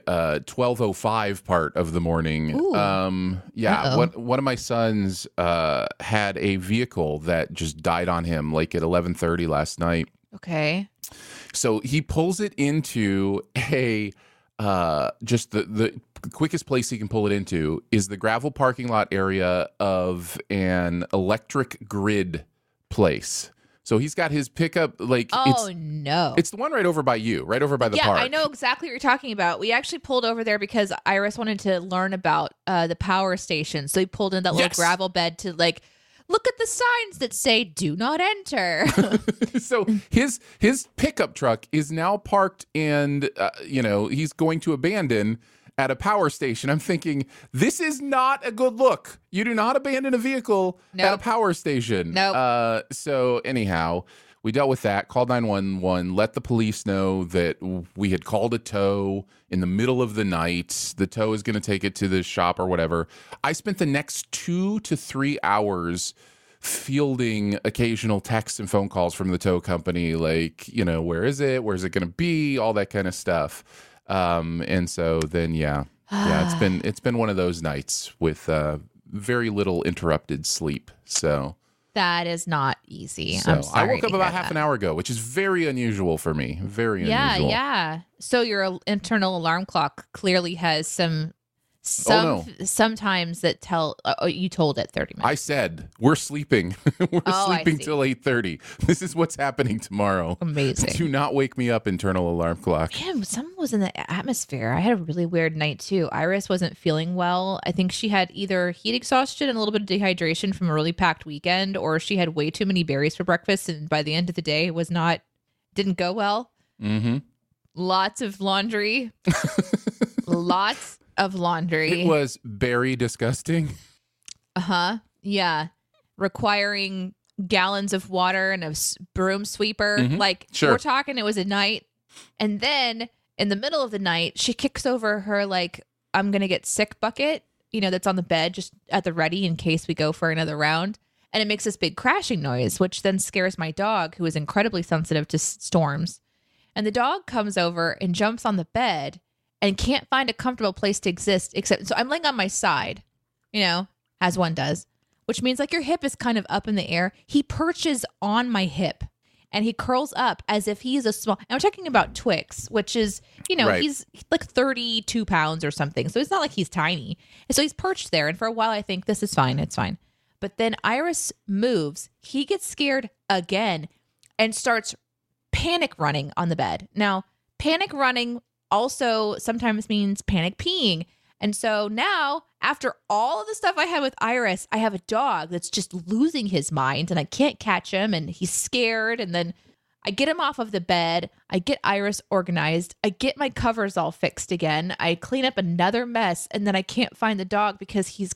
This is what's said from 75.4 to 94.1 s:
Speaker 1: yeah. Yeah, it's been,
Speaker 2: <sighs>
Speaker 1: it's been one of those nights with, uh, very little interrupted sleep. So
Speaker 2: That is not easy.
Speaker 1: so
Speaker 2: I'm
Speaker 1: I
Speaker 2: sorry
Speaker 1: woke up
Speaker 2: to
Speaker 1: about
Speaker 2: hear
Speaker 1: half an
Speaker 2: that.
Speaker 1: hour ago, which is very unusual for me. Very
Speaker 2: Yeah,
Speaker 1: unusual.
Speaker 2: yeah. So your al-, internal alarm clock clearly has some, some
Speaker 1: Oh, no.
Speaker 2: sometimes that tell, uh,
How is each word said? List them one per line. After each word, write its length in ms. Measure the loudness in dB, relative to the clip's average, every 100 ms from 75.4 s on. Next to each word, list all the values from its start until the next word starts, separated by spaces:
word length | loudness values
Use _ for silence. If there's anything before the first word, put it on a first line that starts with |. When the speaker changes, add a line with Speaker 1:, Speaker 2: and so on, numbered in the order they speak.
| 0
Speaker 1:
yeah. 300 | 0 0 -2 -4 _ -6
Yeah, 340 | 0 2 2
it's 100 | 2 2
been, 220 | 2 0
Speaker 2:
<sighs> 40 |
Speaker 1:
it's 160 | -2 -2
been 180 | -2 0
one 100 | 0
of 80 | 2
those 260 | 0 0
nights 500 | -4 -4 -4 -6 -6 0
with, 280 | 0 0 0
uh, 300 | 0 0 -2 -8 _ -12
very 400 | -8 -2 0 0
little 320 | 0 2 2
interrupted 640 | 0 0 2 0 0 -4 -4
sleep. 440 | -2 -2 -4 -10 -20
So 520 | -6 -2 0 0 -2 -10 _ _ _
Speaker 2:
That 320 | -2 0 0 -2
is 200 | -4 -2
not 320 | 0 0 -2 -8
easy. 500 | -16 -12 -8 -4 -2
Speaker 1:
so 140 | 2
Speaker 2:
I'm 60 | 2
Speaker 1:
I 20 |
Speaker 2:
sorry 260 | 2 2 2 2
Speaker 1:
woke 80 |
up 60 | 0
Speaker 2:
to 60 | 0
Speaker 1:
about 160 | 0
Speaker 2:
hear 80 | 0
Speaker 1:
half 80 | -2
an 40 |
Speaker 2:
that. 60 | 0
Speaker 1:
hour 140 | 0
ago, 200 | 2 0
which 160 | 0 -2
is 80 | -4
very 480 | -4 -2 0 2 0
unusual 500 | 0 0 2 2 0
for 160 | 0
me. 260 | -2 -2 -4
Very 420 | -6 -2 0 0 0
Speaker 2:
Yeah, 260 | 2 2
Speaker 1:
unusual. 180 | 2 2
Speaker 2:
yeah. 500 | 0 0 -2 -2 -4 -10 -14
So 200 | 0 2
your 220 | 2 0
al-, 180 | -2 -2 -2
internal 500 | -2 0 0 2 0
alarm 300 | 0 0 0
clock 400 | 0 0 -4 -20
clearly 420 | -4 2 2 2
has 320 | 0 0 0 0
some, 440 | 0 0 0 -4 -8 _ _ _ _
some 420 | -6 -2 4 4 4
Speaker 1:
Oh, 200 | 0 -4 -8
no. 40 |
Speaker 2:
sometimes 760 | -4 2 2 2 0 0 -2 -2
that 200 | -2 -2
tell, 360 | -2 -2 -2 -2
uh, 100 | -4